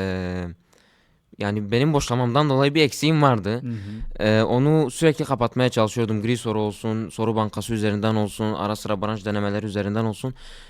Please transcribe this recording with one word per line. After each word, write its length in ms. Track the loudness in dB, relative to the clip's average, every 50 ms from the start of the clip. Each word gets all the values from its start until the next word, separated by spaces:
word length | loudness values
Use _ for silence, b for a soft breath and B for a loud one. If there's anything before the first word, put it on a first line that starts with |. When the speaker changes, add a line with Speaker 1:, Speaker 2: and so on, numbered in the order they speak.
| -2 -2 -2 -4 -4 -4 -4 -6 -6 -8 -10 b b b b b b b b b b b b b b _ -10
Speaker 1:
yani 340 | -6 -4 -4 -2 -4 -2 0
benim 220 | 0 2 2 2 2
boşlamamdan 560 | 0 0 0 0 0 0 2 2 2 2 2
dolayı 260 | 2 2 2 2 4
bir 60 | 2
eksiğim 400 | 2 2 2 0 0 2 4 6
vardı. 400 | 6 4 4 4 0 -2 -4 -4
Speaker 2:
Hı 60 | -4
hı. 560 | -6 -6 -6 -8 -10 -8 -8 -8 -8 -6 0 2
Speaker 1:
E, 200 | 4 4 4 4
onu 480 | 4 4 4 4 4 4 4 2 0
sürekli 340 | 0 2 2 2 4 2 0
kapatmaya 440 | -2 0 0 0 0 2 2 0 2
çalışıyordum. 520 | 4 2 2 2 2 -2 -2 0 0 -2
Gri 160 | 0 0 -2
soru 240 | -2 -2 -2 -2 0
olsun, 480 | 0 -2 -4 -4 -4 -4 -2 -2 -4 -6
soru 260 | -4 -2 -2 0 2
bankası 380 | 0 -2 -2 -4 -6 -4 -4 -2
üzerinden 420 | 0 0 0 0 0 0 2 2
olsun, 380 | 2 0 -2 -2 -4 -4 -2 -2
ara 220 | -2 -4 -4 -4
sıra 260 | -4 -4 -4 -4 -2
branş 240 | -2 -4 -4 -4 -4
denemeleri 400 | -4 -2 -2 -2 -2 -2 -4 -4
üzerinden 400 | -4 -4 -2 -2 0 -2 0 -2
olsun. 280 | -2 -4 -4 -6 -8 -8 B B B B B B